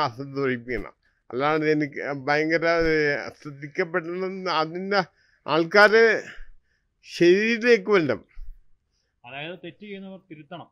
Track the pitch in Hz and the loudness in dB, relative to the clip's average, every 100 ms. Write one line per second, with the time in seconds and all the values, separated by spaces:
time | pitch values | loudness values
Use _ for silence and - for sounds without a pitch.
0 | 143 117 139 135 135 123 120 113 76 - | -2 -4 -10 -4 -2 -4 -6 -8 -8 -14
1 | _ _ - 123 147 156 156 151 147 - | _ _ -10 -4 0 2 2 0 -2 -6
2 | 113 143 131 147 156 165 165 170 165 156 | -8 -6 -2 0 2 0 2 2 2 2
3 | 147 127 87 - 151 139 147 180 175 180 | 2 -2 -6 -12 -16 -14 -8 -6 -4 -4
4 | 165 180 185 190 185 156 160 175 190 202 | -6 -6 -8 -6 -4 -2 -2 -6 -2 0
5 | - _ _ _ - 156 165 202 208 220 | -2 _ _ _ -2 0 4 6 6 8
6 | 226 160 - - - - _ _ _ _ | 4 2 -4 -14 -16 -18 _ _ _ _
7 | - - 175 190 220 233 240 226 202 202 | -12 2 4 6 2 2 4 4 4 2
8 | 143 104 - - - - _ _ _ _ | 2 -2 -6 -14 -14 -14 _ _ _ _
9 | _ _ 120 135 160 180 170 - 208 196 | _ _ -18 -12 -12 -12 -16 -16 -16 -14
10 | 190 190 185 156 143 170 - | -14 -18 -20 -20 -16 -16 -16